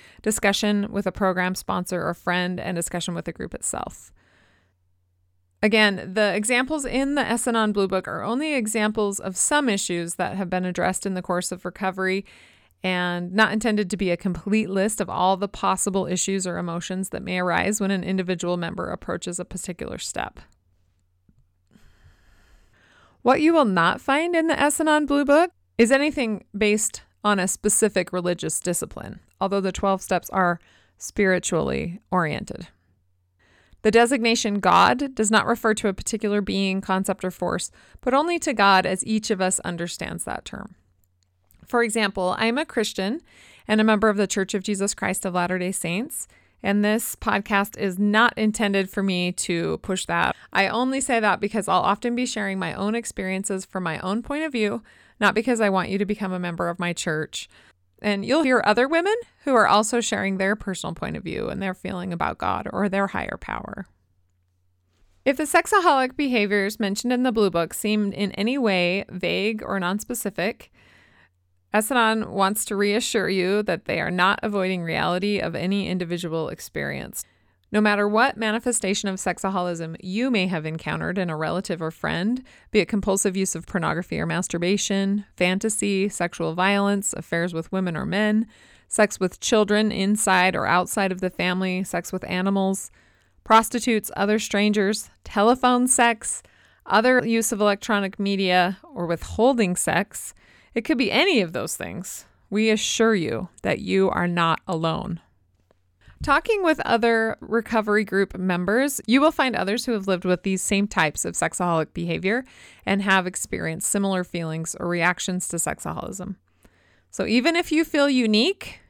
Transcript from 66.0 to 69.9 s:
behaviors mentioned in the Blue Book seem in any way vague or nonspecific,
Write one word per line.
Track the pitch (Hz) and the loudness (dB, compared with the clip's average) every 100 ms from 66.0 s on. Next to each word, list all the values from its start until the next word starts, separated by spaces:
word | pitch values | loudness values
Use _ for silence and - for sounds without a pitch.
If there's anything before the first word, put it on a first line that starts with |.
| 254 - | 2 0
behaviors | 285 247 202 202 196 208 | 0 2 2 2 0 -2
mentioned | 202 202 247 | -2 -2 0
in | 247 | 2
the | 254 | 2
Blue | 220 196 | 4 2
Book | 170 165 | 2 -2
seem | - 214 214 202 | -2 0 0 0
in | - 202 | -2 -4
any | - 214 277 | -2 -2 0
way | 226 185 175 190 - | 2 2 2 0 -4
vague | 180 175 175 202 220 | -6 -2 0 -2 -4
or | - 196 | -4 -4
nonspecific, | 180 | -2